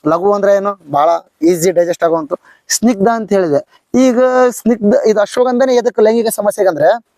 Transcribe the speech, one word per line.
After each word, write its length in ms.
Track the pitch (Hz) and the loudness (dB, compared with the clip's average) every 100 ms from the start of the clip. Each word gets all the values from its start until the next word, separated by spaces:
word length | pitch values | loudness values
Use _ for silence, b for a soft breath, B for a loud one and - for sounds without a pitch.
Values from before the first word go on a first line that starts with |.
| 151 | -2
ಲಘು 260 | 165 196 | -2 0
ಅಂದ್ರೆ 240 | 202 202 202 | 0 2 0
ಏನು? 240 | 202 196 160 | 0 -8 -6
ಬಹಳ 200 | 143 147 165 - _ | 0 0 0 -6 _
ಈಸಿ 280 | 160 180 175 | -2 0 0
ಡೈಜೆಸ್ಟ್ 340 | 175 175 165 | 0 -2 0
ಆಗುವಂತ. 280 | 170 165 151 - b b b | -2 -2 -4 -10 b b b
ಸ್ನಿಗ್ಧ 400 | - 220 202 196 | -2 -2 0 0
ಅಂತ 240 | 226 208 | -2 -2
ಹೇಳಿದೆ. 500 | 196 175 143 - _ _ | -2 0 -2 -4 _ _
ಈಗ 240 | 247 262 240 254 254 254 | 0 2 2 0 2 0
ಸ್ನಿಗ್ಧ, 440 | - 220 226 208 - 220 | 0 -4 0 0 0 0
ಇದು 140 | 214 | 0
ಅಶ್ವಗಂಧನೇ 540 | 202 - 247 247 262 | 0 0 -2 0 0
ಎದಕ್ಕೆ 280 | 247 233 - | 0 0 0
ಲೈಂಗಿಕ 240 | 214 226 226 | 2 2 -2
ಸಮಸ್ಯೆಗೆ 340 | 214 208 196 190 | -2 -4 0 -2
ಅಂದ್ರೆ 440 | 160 156 233 _ | 2 0 0 _